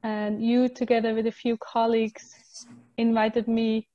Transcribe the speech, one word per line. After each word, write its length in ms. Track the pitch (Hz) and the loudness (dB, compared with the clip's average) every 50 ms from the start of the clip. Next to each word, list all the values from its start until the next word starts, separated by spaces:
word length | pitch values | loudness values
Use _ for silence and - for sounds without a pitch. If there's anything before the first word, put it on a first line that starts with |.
| - | -4
And 400 | 220 214 208 208 208 214 214 220 | -4 -4 -2 -2 -2 -2 0 0
you, 240 | 226 240 247 254 247 | 2 4 4 2 2
together 460 | 247 - 254 220 247 226 220 226 226 | 0 -4 0 2 2 2 2 0 -2
with 140 | 226 220 226 | 0 -2 -2
a 40 | |
few 240 | 220 - - 247 233 | -4 -4 -2 -2 -2
colleagues, 1120 | 220 - - - 240 226 226 233 226 226 214 - - - - - - _ _ _ - - - - - - _ _ - | -2 -6 -6 -2 0 0 2 2 0 0 -2 -6 -12 -20 -20 -20 -20 _ _ _ -20 -20 -20 -20 -20 -20 _ _ 0
invited 500 | 233 226 226 226 214 220 220 240 214 226 | 0 2 2 2 2 2 0 -2 -2 0
me 400 | 226 226 226 220 220 220 214 _ _ | 0 0 0 0 0 -2 -4 _ _